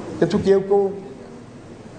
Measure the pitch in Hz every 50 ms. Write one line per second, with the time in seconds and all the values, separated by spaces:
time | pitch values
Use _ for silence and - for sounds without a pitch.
0 | - - - - 165 156 208 185 - 196 196 190 190 196 202 202 196 196 - -
1 | - - - - - - - - - - - - - - - - - - -